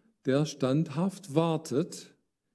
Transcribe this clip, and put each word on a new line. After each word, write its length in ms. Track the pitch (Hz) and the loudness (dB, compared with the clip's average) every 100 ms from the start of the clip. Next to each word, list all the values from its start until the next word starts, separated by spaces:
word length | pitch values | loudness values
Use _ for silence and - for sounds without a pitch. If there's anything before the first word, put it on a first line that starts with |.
| _ _ | _ _
der 220 | - 135 151 | 0 2 2
standhaft 880 | - 127 139 156 143 190 - - | 0 2 2 0 0 -2 -4 -2
wartet, 800 | 143 165 160 - 123 175 - - _ _ _ _ | 2 2 0 -2 -2 -2 -6 -16 _ _ _ _